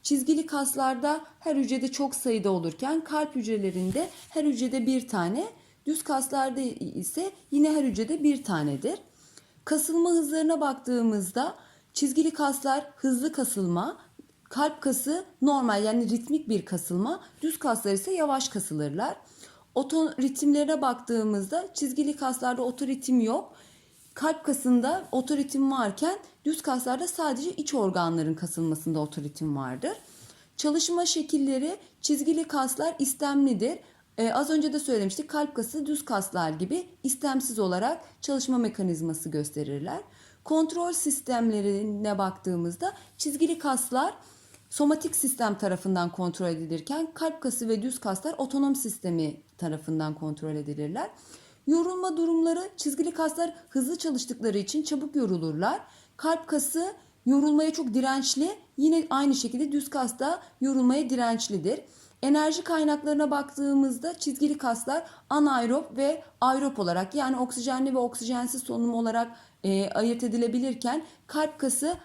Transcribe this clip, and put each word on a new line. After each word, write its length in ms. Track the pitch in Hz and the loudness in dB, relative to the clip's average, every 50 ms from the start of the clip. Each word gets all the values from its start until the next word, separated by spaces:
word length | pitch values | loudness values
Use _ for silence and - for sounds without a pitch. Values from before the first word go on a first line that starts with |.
çizgili 440 | - - 285 269 254 285 311 302 320 | 0 0 0 0 2 2 2 2 0
kaslarda 720 | - 302 285 277 269 - 262 269 262 262 240 254 294 302 311 311 - - _ | -2 -2 -2 -2 -2 0 0 0 0 0 0 0 0 0 0 -4 -12 -20 _
her 160 | - 330 302 | -2 0 2
hücrede 360 | 277 262 220 254 262 247 254 | 2 2 2 0 0 0 -2
çok 220 | 254 - 285 269 277 | -2 -2 -2 -2 -2
sayıda 360 | - - 254 226 220 185 202 | -2 0 0 0 2 2 2
olurken 540 | 190 180 165 165 160 - 262 269 311 320 320 | 0 2 0 -2 -4 -4 -4 -2 -2 -2 -2
kalp 320 | 320 302 302 302 302 294 | -2 -2 -2 -2 -2 -2
hücrelerinde 720 | 262 214 214 226 208 196 190 180 185 185 185 190 269 349 359 - - - - | -4 -2 0 0 0 0 0 0 0 -2 0 0 -2 -4 -4 -8 -18 -20 -6
her 140 | - 320 294 | -4 0 2
hücrede 420 | 302 262 226 254 247 254 262 226 | 2 2 2 0 0 0 0 2
bir 220 | 254 262 254 247 - | 2 2 0 0 -2
tane, 380 | - 196 170 175 202 262 381 453 - - - - _ _ _ | -2 0 0 0 0 -2 -4 -6 -8 -16 -20 -20 _ _ _
düz 180 | 277 311 311 - | -4 -4 -2 -2
kaslarda 560 | - 294 269 254 262 285 277 269 269 247 277 | -2 -2 -2 0 0 0 0 0 0 0 -2
ise 720 | 269 247 - - - - - - 180 - - 311 359 392 381 - - _ | -4 -4 -4 -6 -8 -6 -6 -6 -6 -4 -4 -4 -4 -4 -6 -12 -10 _
yine 220 | 285 285 294 311 | 4 4 6 6
her 120 | 311 311 277 | 6 4 2
hücrede 400 | 254 196 196 226 220 320 330 294 | 2 2 0 0 0 -2 2 4
bir 200 | 294 285 254 277 | 4 4 4 0
tanedir. 540 | - 185 160 147 147 139 131 143 247 370 - - - _ _ - - - - _ _ _ - _ | 0 0 2 2 0 0 0 -2 -2 -4 -4 -10 -20 _ _ -20 -20 -20 -20 _ _ _ -14 _
Kasılma 460 | - 302 302 302 - 320 339 339 349 | 0 0 2 2 2 2 4 4 6
hızlarına 500 | 339 330 311 285 302 320 320 311 330 294 | 4 4 2 2 0 2 4 4 4 4
baktığımızda 920 | 302 277 269 269 - 247 247 240 233 226 214 208 190 180 - 240 277 349 - - - - - _ _ _ _ | 2 0 -2 -2 -2 0 0 2 4 4 2 2 -2 -2 -2 -2 -2 -2 -4 -10 -20 -20 -20 _ _ _ _
çizgili 360 | - 285 269 254 311 311 320 | 0 0 2 4 2 2 2
kaslar 560 | 311 - 294 277 269 277 - 277 269 294 294 - - | 0 0 0 0 0 0 0 0 0 0 -2 -6 -10
hızlı 360 | - - 269 254 240 262 320 | -2 0 0 2 2 0 -2
kasılma, 680 | 311 294 254 247 - 202 190 175 175 175 202 294 415 - - _ _ - - _ _ _ _ | -2 -2 -2 -2 -2 -2 0 0 0 0 -2 -4 -6 -10 -16 _ _ -20 -20 _ _ _ _
kalp 360 | - - 240 294 302 302 - | -10 -2 0 0 0 -2 -2
kası 440 | - 277 254 254 - 277 311 359 381 - - _ | -2 -2 0 0 0 -2 -2 -2 -4 -8 -6 _
normal 420 | 262 285 285 269 254 233 208 202 208 | 2 2 4 4 2 2 2 2 2
yani 260 | 214 220 240 240 196 | 2 2 2 2 0
ritmik 380 | 226 233 233 - 285 311 311 - | 0 -2 -2 -2 -2 -2 0 0
bir 160 | 226 190 170 | -2 -2 0
kasılma, 560 | - 185 170 - - 175 180 202 254 349 - - - - - | -2 -6 -6 -4 -2 -2 -2 0 -2 -2 -6 -8 -18 -14 -6
düz 160 | - 320 320 - | -4 -4 -4 -2
kaslar 340 | - 277 226 - - 202 | 0 0 0 0 0 0
ise 220 | 196 196 196 370 381 | 0 0 0 -2 0
yavaş 340 | 349 302 294 269 262 262 - | 0 0 0 0 0 -2 -4
kasılırlar. 680 | - 208 - - 156 151 147 147 139 175 226 302 - - - - - - - - - - - _ _ | -4 -6 -6 -4 -4 -4 -4 -4 -2 -2 -4 -4 -6 -8 -14 -20 -20 -20 -20 -20 -20 -20 -20 _ _
Otoritimlere 1080 | 240 269 269 311 320 320 311 - - 254 269 269 - 302 285 285 294 294 285 311 302 | -2 -2 0 2 2 2 0 0 0 0 0 0 2 4 4 4 4 4 2 2 2
baktığımızda 840 | 294 262 240 240 - - 233 226 214 214 214 202 190 196 302 339 381 381 - | 2 0 0 -2 -4 -2 0 0 2 2 0 0 0 -2 -2 -4 -4 -4 -6
çizgili 420 | - 294 262 254 285 294 285 294 | -4 -4 -2 0 0 0 0 0
kaslarda 460 | - 277 262 247 247 - 247 247 247 | -2 -2 -4 -2 -2 -2 -2 0 0
otoritim 580 | 247 254 247 - 285 254 269 269 - - 254 247 | -2 -2 -2 -4 -2 -4 -2 -4 0 2 4 4
yok. 320 | 226 220 240 339 - - - - - - - - _ _ _ _ - - - | 4 4 0 -2 -4 -8 -20 -20 -20 -20 -20 -20 _ _ _ _ -20 -20 -8
Kalp 300 | - 269 311 320 320 - | -2 0 0 0 0 0
kasında 600 | 302 269 269 - 254 247 240 233 269 330 381 - - | -2 -2 0 2 4 4 4 4 2 0 -2 -2 -2
otoritim 580 | - 254 254 - 302 277 277 277 - 269 277 269 | -2 -2 0 0 0 0 0 0 0 2 2 2
varken 480 | 269 262 233 202 196 - 294 330 392 415 - - - _ _ | 2 2 0 0 0 0 0 0 0 -2 -8 -18 -20 _ _
düz 180 | 294 320 - | -2 -2 -2
kaslarda 460 | - 302 262 247 247 247 247 269 349 339 | -2 -2 -2 0 0 -2 -2 -2 -2 -6
sadece 420 | - - 330 294 262 240 285 359 | -4 -2 0 0 0 -2 -4 -6
iç 240 | - - 294 294 285 | -4 -4 -4 -2 0
organların 600 | 262 208 190 180 185 175 165 165 165 156 156 160 | 2 2 2 2 2 0 2 2 0 0 0 0
kasılmasında 680 | 156 180 165 - 165 165 160 160 156 156 170 160 156 | -2 -4 -6 -2 -2 0 0 0 -2 -2 -2 0 0
otoritim 560 | 151 151 - 165 143 147 147 - 156 156 143 | -2 -4 -6 -8 -8 -8 -8 -6 -4 -4 -2
vardır. 360 | 139 135 127 127 135 - 311 427 - - - - - - - - - - _ _ | -4 -4 -6 -6 -4 -4 -6 -6 -6 -12 -20 -20 -20 -20 -20 -20 -20 -20 _ _
Çalışma 500 | - - 302 294 330 320 - 349 349 349 | -2 0 0 2 2 0 2 0 0 0
şekilleri 720 | 339 - 330 294 - - 294 277 269 269 262 277 320 381 427 - - _ _ | 0 0 -2 0 0 2 2 2 2 0 0 0 -2 -4 -6 -12 -20 _ _
çizgili 440 | - - 294 269 294 320 330 320 330 | 0 0 0 2 2 2 2 2 0
kaslar 500 | 311 302 285 262 254 262 - 302 330 330 - | -2 0 0 0 0 -2 -2 -2 -2 0 0
istemlidir. 800 | 277 262 - - 294 277 285 277 277 269 240 185 208 262 349 - - - - _ _ _ _ - | -2 -2 -2 -2 -2 2 4 4 4 4 4 2 0 -2 -2 -4 -10 -20 -20 _ _ _ _ 0
Ee, 140 | 226 226 | 0 2
az 180 | - 262 285 277 | 2 2 2 2
önce 220 | 320 311 302 302 | 2 2 2 2
de 60 | 254 302 | 0 -2
söylemiştik, 520 | 294 - 254 214 202 190 190 - 302 - | 0 0 0 2 2 0 -2 -4 -8 -4
kalp 240 | - 302 294 294 294 | -2 -2 -2 -2 -2
kası 320 | - 226 233 - 311 285 | -6 -6 -4 -4 -6 -2
düz 180 | 294 302 294 - | -2 -2 -4 -2
kaslar 460 | - 233 196 190 196 - 180 170 160 | -2 -2 -2 -2 -2 -2 -2 -2 0
gibi 360 | 156 156 185 185 277 359 349 - - _ | -2 -2 -4 -2 -2 -4 -4 -8 -16 _
istemsiz 560 | - 262 254 - - 285 262 262 262 262 240 214 | -4 -4 -2 0 -2 0 0 0 -2 -2 -2 0
olarak 420 | 202 185 180 180 208 262 330 330 - - - _ | 0 2 2 2 0 0 -2 -4 -8 -20 -18 _
çalışma 380 | - - 277 269 262 - 262 247 | -4 -2 -2 -2 0 2 2 2
mekanizması 720 | 233 220 226 - 196 185 170 156 160 165 160 156 - 165 | 2 0 0 -2 0 0 0 0 -2 -4 -4 -4 -6 -4
gösterirler. 720 | 151 151 147 147 - 151 147 139 143 143 147 180 - 370 415 - - - - - - _ _ | -4 -4 -4 -4 -4 -6 -6 -4 -4 -6 -6 -6 -8 -8 -10 -14 -20 -20 -20 -20 -20 _ _
Kontrol 480 | - 311 320 320 311 - 349 339 349 | 0 2 2 2 2 0 -2 -2 -2
sistemlerine 1300 | 339 330 - 302 277 - - 254 254 233 233 226 214 208 196 202 196 196 214 214 208 202 214 208 202 190 | -2 -2 -2 -2 -2 -2 -2 -2 0 2 2 2 2 2 0 0 0 0 -2 -2 -4 -2 -2 -2 0 0
baktığımızda 760 | 196 190 190 - - 185 180 170 170 170 175 - 339 381 - - - - _ - | 0 -2 -2 -4 -4 -2 -2 0 -2 -2 -4 -4 -6 -6 -6 -8 -20 -20 _ -6
çizgili 400 | - 302 285 285 320 320 330 330 | -4 -4 0 2 2 2 2 -2
kaslar 560 | - 294 262 247 - - 247 254 294 381 - - - - - - - - - - _ _ | -2 -2 0 0 -2 -2 0 0 0 0 -4 -8 -20 -20 -20 -20 -20 -20 -20 -20 _ _
somatik 460 | - - 294 285 311 302 311 339 - | 0 2 4 4 4 2 0 -4 -2
sistem 420 | - - 247 - - 233 214 202 196 | 0 0 0 0 0 0 0 0 0
tarafından 540 | - 196 185 180 - 190 185 185 175 170 | 0 0 0 0 0 0 2 2 0 0
kontrol 360 | - - 180 175 170 - 185 175 | -2 -2 -2 -2 -2 -2 -2 -2
edilirken 600 | 165 160 165 156 165 160 156 - 277 311 330 320 - | -2 -2 -4 -4 -4 -6 -4 -4 -4 -4 -4 -6 -4
kalp 260 | - 320 320 320 320 | -4 -4 -4 -4 -2
kası 280 | - 262 240 - 240 220 | -4 -4 -4 -2 -2 0
ve 140 | 226 208 | 0 0
düz 180 | 208 262 262 - | 0 -4 -6 -4
kaslar 340 | - 214 190 - - 311 330 - | -4 -4 -4 -4 -4 -6 -4 -4
otonom 380 | 269 262 277 277 277 277 269 | -4 -2 0 2 2 4 2
sistemi 640 | 269 - 226 190 - - 185 170 165 156 151 - - _ _ _ - | 0 -2 -6 -8 -6 -4 -2 0 0 0 -2 -4 -8 _ _ _ -8
tarafından 560 | 175 165 156 151 156 - 160 156 156 156 151 | -6 -6 -6 -6 -4 -4 -2 -2 -2 -2 -4
kontrol 400 | 156 156 156 151 151 160 156 151 | -6 -6 -6 -6 -6 -6 -6 -6
edilirler. 560 | 151 147 147 147 147 151 147 175 247 339 440 - - - - - - - - - _ _ | -6 -6 -6 -6 -6 -6 -6 -4 -6 -6 -8 -10 -18 -20 -20 -20 -20 -20 -20 -20 _ _
Yorulma 500 | 277 302 339 339 359 370 370 370 370 320 | 2 2 2 2 0 -2 -2 -2 -2 0
durumları, 540 | 320 330 330 330 330 330 330 330 349 370 415 - | 0 2 2 4 4 4 2 2 0 -4 -8 -10
çizgili 340 | - - 294 277 285 330 339 | -6 -4 -4 -2 -2 -2 -2
kaslar 440 | 330 - 320 311 311 330 339 339 - - - _ | 0 -2 -2 -2 0 -2 -2 -4 -4 -10 -20 _
hızlı 300 | - 269 247 262 349 339 | -2 -2 0 0 -2 -4
çalıştıkları 600 | - 330 277 247 - - 247 - 214 226 196 202 | -2 -2 -2 -2 -4 -4 -8 -4 -2 0 0 0
için 240 | 190 - - 302 | -2 0 -2 -2
çabuk 340 | 302 - 302 269 294 294 - | -2 -2 -2 -4 -4 -2 0
yorulurlar. 640 | 294 247 190 185 170 160 160 151 156 185 226 320 415 - - - - - _ _ | 0 2 2 0 0 0 -2 -2 0 0 0 0 -2 -8 -14 -20 -20 -20 _ _
Kalp 300 | - - 311 330 330 330 | -4 0 0 0 0 0
kası 480 | - 311 294 294 - - 330 339 381 427 - - - _ _ _ | -2 -2 0 0 0 -2 -2 -2 -4 -6 -10 -20 -20 _ _ _
yorulmaya 460 | 240 269 277 277 302 294 294 311 320 | 4 4 6 6 6 6 4 4 2
çok 220 | 311 320 302 247 208 | 0 -2 -4 0 0
dirençli, 560 | 262 254 262 269 269 262 - - 262 302 359 415 - - _ _ | 0 2 2 0 0 0 0 0 0 0 -2 -2 -6 -14 _ _
yine 300 | - 277 311 330 330 311 320 | 2 4 4 4 4 2 0
aynı 240 | - 269 285 285 262 | 0 2 4 4 2
şekilde 380 | - - 233 240 247 311 285 | 2 0 -4 -2 -2 -2 0
düz 180 | 285 285 277 - | 0 -2 -2 -2
kas 280 | - 277 254 226 233 - | -4 -2 -2 -2 -2 -2
da 240 | 262 294 339 - - - _ _ | -2 -2 -2 -2 -6 -18 _ _
yorulmaya 500 | 262 269 269 262 254 247 254 294 302 240 | 0 2 4 4 6 6 4 4 2 0
dirençlidir. 680 | 262 247 240 233 226 220 - - 208 185 151 190 269 - - - - - - - _ _ | 0 2 2 2 2 0 -2 -2 -2 -2 0 0 -2 -2 -6 -18 -20 -20 -20 -20 _ _
Enerji 420 | - 269 285 302 302 311 311 349 - | 2 4 4 6 4 2 0 0 -2
kaynaklarına 640 | - 330 311 302 302 294 294 294 294 302 294 302 277 | 0 0 2 4 2 2 2 0 0 2 2 2 2
baktığımızda 880 | 285 277 285 285 - 285 285 285 277 277 269 269 240 233 247 330 349 - | 2 0 -2 -4 -4 -2 0 4 4 6 4 4 2 -2 -4 -6 -6 -2
çizgili 400 | - 294 254 - 294 285 294 294 | -4 -4 0 2 2 2 2 0
kaslar 460 | - 247 233 233 - - 269 330 330 - - - _ _ | 0 0 0 0 0 -2 -2 -2 -2 -6 -18 -20 _ _
anaerob 640 | 269 302 294 294 269 247 233 226 247 294 294 - - | 4 4 6 6 6 4 4 4 2 2 0 -2 -2
ve 260 | 240 277 285 311 302 - - _ _ | 0 2 2 0 0 -6 -16 _ _
aerob 380 | 233 254 262 277 285 277 277 214 | 4 4 4 4 2 0 0 0
olarak, 360 | 196 175 170 180 190 190 - | 0 2 2 0 -2 -2 -2
yani 220 | 294 269 262 262 | -2 0 0 0
oksijenli 580 | 247 254 247 - 262 233 269 262 254 269 269 254 | 0 0 -2 -2 -4 -2 -2 0 0 0 2 2
ve 40 | 262 | 2
oksijensiz 640 | 240 240 240 - 233 226 254 240 247 247 - 254 | 0 0 -2 -6 -4 -2 -2 -2 -2 -2 -4 -6
solunum 320 | 247 - 240 233 233 240 233 | -6 -4 -2 0 0 0 0
olarak, 360 | 233 233 226 220 233 233 233 233 - - - _ _ - | 0 0 2 2 0 0 -2 -6 -18 -20 -20 _ _ -2
e, 260 | 196 190 196 196 190 | 0 2 2 0 0
ayırt 320 | - - 214 233 233 233 | 0 0 2 2 0 0
edilebilirken 800 | 247 233 208 233 233 226 214 247 247 269 233 233 - 240 269 311 311 - - _ _ | -2 -2 0 0 0 2 2 0 0 0 -2 -2 -2 -2 -2 -2 -6 -8 -20 _ _
kalp 320 | - - 302 311 302 302 - | -6 -2 -2 -2 -2 -2 -2
kası 380 | 285 262 262 - 285 320 359 - | -2 -2 0 0 0 -2 -2 -4